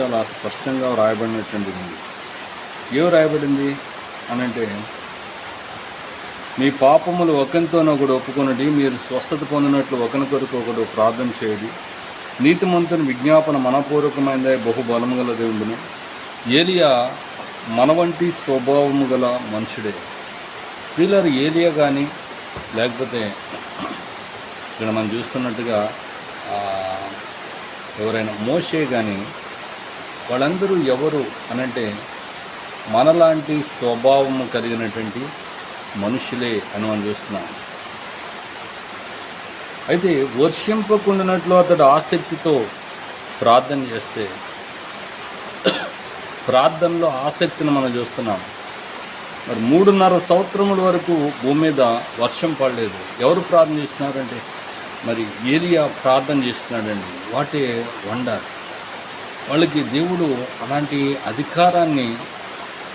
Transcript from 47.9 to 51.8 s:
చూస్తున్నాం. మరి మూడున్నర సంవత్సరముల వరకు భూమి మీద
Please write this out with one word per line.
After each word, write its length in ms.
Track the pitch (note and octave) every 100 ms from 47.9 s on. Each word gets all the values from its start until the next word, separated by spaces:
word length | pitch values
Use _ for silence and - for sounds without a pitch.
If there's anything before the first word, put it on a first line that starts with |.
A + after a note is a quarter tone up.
| A#2+
చూస్తున్నాం. 440 | A#2 - A2+ F#2+ - - - - - - - - - - -
మరి 100 | A2+
మూడున్నర 600 | A#2 E3 G3 G3 F#3 F3+
సంవత్సరముల 600 | - F3+ F#3+ G3 G3+ F#3+
వరకు 500 | F#3 F3 F3 E3 D3 C3+
భూమి 180 | B2+ D3
మీద 200 | D#3+ C#3